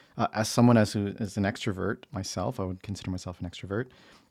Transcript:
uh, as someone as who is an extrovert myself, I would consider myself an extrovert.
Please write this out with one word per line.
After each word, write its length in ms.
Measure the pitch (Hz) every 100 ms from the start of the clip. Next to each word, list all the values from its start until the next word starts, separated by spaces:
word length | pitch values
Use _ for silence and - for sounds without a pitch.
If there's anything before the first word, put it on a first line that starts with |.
| _ -
uh, 120 | 117
as 160 | 107 110
someone 280 | - 120 113
as 160 | 107
who 160 | 107 101 -
is 180 | 104 104
an 80 |
extrovert 600 | 98 113 - 95 92 127 -
myself, 460 | 101 95 - 101 127
I 60 |
would 180 | 92 92
consider 280 | - 95 -
myself 300 | 92 92 87
an 80 | 87
extrovert. 380 | - 92 101 127 - - - _